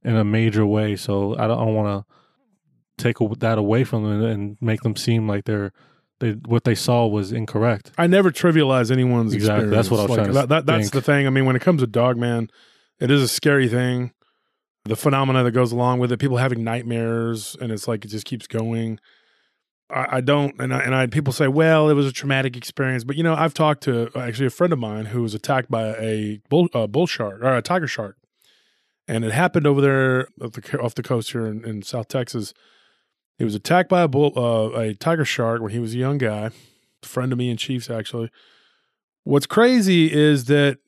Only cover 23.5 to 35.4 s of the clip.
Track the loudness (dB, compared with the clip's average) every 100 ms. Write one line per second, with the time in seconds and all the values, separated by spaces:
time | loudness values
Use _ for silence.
23.5 | 2 0 2 0 -2 -2 -6 -8 -2 -2
24.5 | 0 0 0 -2 -6 -6 -4 -4 -6 -2
25.5 | -2 0 -2 -2 -4 -4 -4 -4 -8 _
26.5 | 2 2 0 -2 0 -2 -4 -8 -2 0
27.5 | 0 0 -4 -4 -8 -10 -12 _ _ _
28.5 | _ _ _ _ _ -6 -4 -2 0 0
29.5 | 2 2 4 4 2 2 0 -4 -10 -14
30.5 | -14 -8 -6 -4 -6 -4 -4 -4 -6 -6
31.5 | -8 -10 -10 -8 -10 -6 -6 -6 -8 -10
32.5 | _ _ _ _ _ _ _ _ _ -4
33.5 | -4 0 0 2 2 2 2 0 0 0
34.5 | 0 0 -2 -4 -4 -2 0 -2 -2